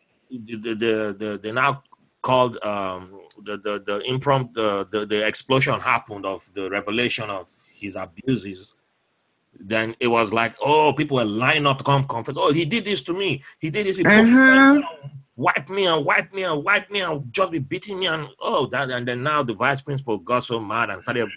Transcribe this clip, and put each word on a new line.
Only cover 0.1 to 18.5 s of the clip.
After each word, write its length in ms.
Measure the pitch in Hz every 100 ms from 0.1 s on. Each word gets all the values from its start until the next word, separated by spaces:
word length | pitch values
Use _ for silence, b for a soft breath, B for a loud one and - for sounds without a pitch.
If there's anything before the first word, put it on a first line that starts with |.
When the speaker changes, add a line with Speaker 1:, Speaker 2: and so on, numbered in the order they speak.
| _ _
Speaker 1:
the, 260 | 123 110 110
the, 180 | 117
the, 420 | 110 117 110 107 98
the, 220 | 107 101
they 100 | 107
now 300 | 120 139 135 - - _ _
called, 340 | - 127 127 110
um, 560 | 104 101 95 92 92 98 87 107
the, 160 | 101 101
the, 200 | 104 104
the 160 | 95 101 127
impromptu, 460 | 131 139 135 131
the, 340 | 113 110 98 98
the, 160 | 107 104
the 200 | 104 107
explosion 520 | - - 131 135 107
happened 440 | 131 117 - 101
of 240 | 98 95 -
the 160 | 98 95
revelation 580 | 101 101 113 120 - 107
of 220 | 98 87 _ _
his 200 | _ 101
abuses, 800 | 95 95 - 135 120 98 92 92 _ _ _ _ _ _ _ _ _
then 340 | 98 110 113 113
it 80 | 120
was 240 | 117 110
like, 240 | 110 113 -
oh, 300 | 139 156 151
people 240 | 143 147 131
were 60 |
lining 420 | 107 104 131 156 143
up 100 | 139
to 80 |
come 220 | - 139 135
confess. 300 | 117 143 147
"Oh, 140 | 185
he 120 | 160
did 220 | 160 233 202
this 160 | 196
to 100 | -
me. 300 | 180 196 139 b b
He 100 | 156
did 160 | 196
this. 140 | 196 190
He 60 |
put 100 | -
me 60 | 214 233
Speaker 2:
Uh-huh. 220 | 254 262
Speaker 1:
down, 300 | 262 269 285 - - - - - -
wipe 320 | 165 - 135
me 180 | 196 185
and 180 | 160 143
wipe 260 | 294 160
me 120 | 196
and 200 | 185 151
wipe 260 | 175 202 196
me 100 | 202
and 300 | 175 151 120
just 200 | 190 185
be 60 | 160
beating 400 | 135 180 208 185
me." 80 | 185
And, 220 | 160 147 -
oh, 260 | -